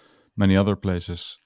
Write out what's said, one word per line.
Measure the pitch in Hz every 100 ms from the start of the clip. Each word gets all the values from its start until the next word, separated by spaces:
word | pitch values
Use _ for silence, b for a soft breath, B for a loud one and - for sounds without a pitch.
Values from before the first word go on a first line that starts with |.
| b b b -
many | 95 95
other | 101 98
places. | 98 87 - 85 - -